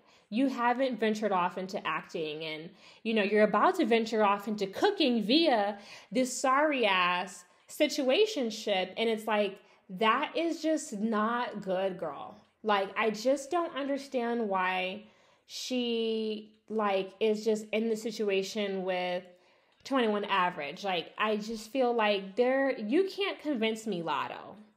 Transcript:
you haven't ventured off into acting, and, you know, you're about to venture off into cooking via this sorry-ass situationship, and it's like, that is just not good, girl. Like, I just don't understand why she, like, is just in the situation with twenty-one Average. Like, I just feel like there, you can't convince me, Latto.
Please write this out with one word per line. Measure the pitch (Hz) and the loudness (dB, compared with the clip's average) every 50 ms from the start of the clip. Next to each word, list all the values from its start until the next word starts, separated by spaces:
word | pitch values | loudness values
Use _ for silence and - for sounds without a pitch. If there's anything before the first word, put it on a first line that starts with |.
| _ _ - - _ _ | _ _ -20 -20 _ _
you | 202 226 277 | -2 0 0
haven't | 269 226 240 233 240 247 240 269 262 254 214 | 0 0 0 2 2 2 2 0 0 0 0
ventured | 226 214 214 214 220 202 196 | 0 0 0 0 0 0 2
off | 180 175 180 180 196 | 2 0 0 -2 -4
into | 185 190 - 196 - | -8 -6 -8 -6 -4
acting, | 160 160 160 170 - - 185 160 156 147 156 165 | -4 -4 -4 -6 -6 -6 -6 -4 -4 -6 -6 -8
and, | 160 156 156 160 175 - - - - - - _ | -8 -8 -8 -10 -14 -18 -20 -20 -20 -20 -8 _
you | 226 226 | 0 2
know, | 220 196 | 2 2
you're | 202 214 208 214 | 4 6 6 6
about | 202 - 208 254 349 370 | 6 6 6 4 4 4
to | 370 311 | 4 2
venture | 214 233 226 226 220 233 214 214 | 4 4 2 2 0 2 2 4
off | 196 202 202 202 233 | 4 4 2 0 -6
into | 214 208 196 190 | -4 -2 -4 -4
cooking | 190 - 320 415 403 403 320 254 240 233 196 | -2 2 2 2 4 4 2 4 4 2 2
via | 190 254 320 339 311 254 220 202 202 208 208 - - - - - _ 190 | 4 4 4 6 6 4 4 2 0 -2 -6 -12 -18 -20 -20 -18 _ 0
this | 247 254 254 - - | 0 0 0 -2 -2
sorry-ass | - 262 254 277 302 311 294 262 233 202 190 185 180 180 180 180 190 190 190 - - _ _ _ _ _ | 0 2 4 4 4 4 2 2 4 4 4 4 4 2 2 0 -2 -6 -10 -16 -20 _ _ _ _ _
situationship, | - - 311 285 254 - 277 254 262 370 427 415 - 302 247 226 214 - - 220 202 185 185 185 - | 0 2 2 2 2 0 2 2 4 4 4 2 2 -2 -2 -2 -4 -4 -2 0 0 0 0 -2 -2
and | - 226 226 | -2 0 0
it's | 226 214 214 | 0 -2 0
like, | 233 214 208 208 196 196 - - - - _ _ _ | 0 0 2 2 0 -2 -8 -18 -20 -20 _ _ _
that | 190 180 220 220 226 269 302 302 - | -4 0 2 4 4 2 0 -2 -2
is | - 330 339 311 - - | -2 -2 -2 -2 -2 0
just | 311 320 294 - - 226 | 0 0 0 -2 -6 -6
not | 196 208 226 220 208 214 220 233 240 247 226 - 208 | -4 -2 0 0 0 0 0 0 -2 -4 -4 -6 -8
good, | 165 185 180 185 190 196 185 175 | -4 -2 -2 0 0 -2 -4 -4
girl. | 175 156 143 139 - - - - _ _ _ _ - | -6 -8 -8 -8 -10 -12 -14 -18 _ _ _ _ -2
Like, | 214 208 196 196 196 - | 0 2 2 0 -2 -2
I | - 220 220 | 0 0 0
just | 208 208 - 254 277 285 - - | 0 0 0 0 0 0 -2 -2
don't | 349 349 339 - - | -2 -2 -2 -2 -4
understand | 262 285 269 285 269 277 - - 247 233 233 240 240 226 208 | -6 -4 -4 -4 -4 -6 -4 -4 -2 -2 -2 -2 -2 -2 0
why | 190 185 185 185 185 185 185 185 190 208 208 - _ _ _ _ _ _ _ | 0 0 0 0 0 -2 -2 -4 -6 -8 -14 -18 _ _ _ _ _ _ _
she, | _ - - - - 254 247 240 240 233 226 226 226 226 220 220 220 214 208 214 - - _ _ _ | _ -12 -10 -6 -4 -2 -2 0 0 0 0 0 -2 -2 -2 -2 -4 -6 -6 -10 -16 -20 _ _ _
like, | 214 220 208 202 196 190 190 190 - - | -4 0 0 2 2 0 0 -2 -4 0
is | 226 220 214 208 - | 0 2 2 2 2
just | 226 214 208 - - - | 0 0 0 -2 -2 -2
in | 214 226 226 | 0 0 0
the | 226 | -2
situation | 214 - 240 214 - 220 208 196 190 190 190 - 220 202 196 190 190 185 | -2 -4 -6 -4 -2 0 2 2 0 0 -2 -4 -4 -2 -2 -2 -4 -2
with | 185 185 180 180 180 180 185 185 - - _ _ _ _ _ _ _ _ _ _ | -2 -2 -2 0 -2 -2 -4 -6 -10 -20 _ _ _ _ _ _ _ _ _ _
twenty-one | - 269 269 240 220 208 202 202 | -2 0 2 2 2 2 0 0
Average. | - 196 190 180 180 175 170 147 139 160 190 196 | 0 2 2 2 0 0 -4 -8 -8 -8 -6 -4
Like, | 196 185 170 160 - - | -2 -2 -2 -4 -6 -6
I | - 208 220 220 214 | -4 -2 0 0 -2
just | 208 220 233 214 - - - | -4 -6 -8 -10 -10 -6 -2
feel | 269 254 240 240 | 0 0 2 2
like | 233 214 208 208 196 196 190 190 | 2 2 2 2 0 -2 -6 -2
there, | - 247 254 262 269 269 269 247 - | 0 2 2 2 2 2 0 0 -2
you | 220 208 247 349 392 381 | -4 0 2 2 2 2
can't | - - 403 381 294 - | 0 -2 -2 -2 -4 -4
convince | - 302 294 220 220 220 220 220 - | -4 -4 -2 0 0 -2 -2 -2 -4
me, | 233 196 175 165 | -4 -4 -4 -2
Latto. | 160 147 131 127 - - 87 76 - - 214 214 - _ | -2 -2 -2 -2 -6 -8 -10 -12 -14 -18 -20 -20 -20 _